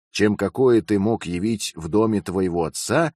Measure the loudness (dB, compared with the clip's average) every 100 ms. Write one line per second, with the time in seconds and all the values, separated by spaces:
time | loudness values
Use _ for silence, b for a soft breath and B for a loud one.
0 | _ 0 0 2 -2 2 4 4 2 0
1 | 0 -2 -4 -4 -4 -4 -6 -10 -2 0
2 | 2 0 -2 -2 0 0 -2 -4 -2 0
3 | -2